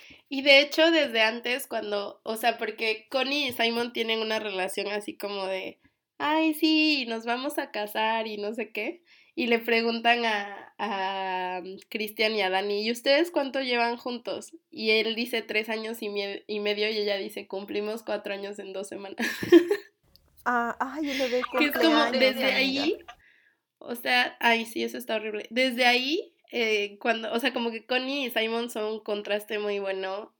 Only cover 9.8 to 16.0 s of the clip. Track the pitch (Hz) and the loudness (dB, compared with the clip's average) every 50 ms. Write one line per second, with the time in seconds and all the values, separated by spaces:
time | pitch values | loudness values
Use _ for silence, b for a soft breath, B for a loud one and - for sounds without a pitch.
9.8 | 233 233 233 233 226 233 240 240 233 226 214 202 202 202 196 190 - - _ - | 2 2 -2 2 4 4 4 4 4 0 0 -2 -4 -6 -10 -14 -16 -20 _ -6
10.8 | 208 208 202 196 190 190 196 190 190 190 185 185 185 180 180 185 180 185 190 180 | -4 -4 -2 -2 -2 -2 -2 -4 -4 -4 -2 -4 -4 -4 -6 -6 -8 -10 -14 -14
11.8 | - _ - 220 180 208 214 226 220 214 220 214 196 185 185 190 202 202 202 208 | -14 _ -6 -6 -6 -6 0 0 2 2 2 2 0 2 2 0 0 0 -2 -2
12.8 | 214 226 240 233 - 269 277 294 339 339 - 311 277 269 240 269 269 247 240 240 | 0 -2 -2 0 2 4 4 4 4 2 0 -2 -2 -2 -4 -4 -2 0 0 2
13.8 | 233 233 240 240 - 254 240 233 - 196 170 - - - - - _ _ - - | 2 0 -2 -4 -6 -8 -8 -8 -8 -8 -8 -8 -10 -14 -20 -20 _ _ -10 -2
14.8 | 220 220 214 220 214 220 226 220 240 247 - 226 214 - 214 214 220 233 220 220 | 2 2 4 4 2 0 -2 -4 -4 -2 -2 -4 -4 -2 -2 -2 -2 -2 -6 -6
15.8 | 220 220 233 226 | -6 -8 -8 -6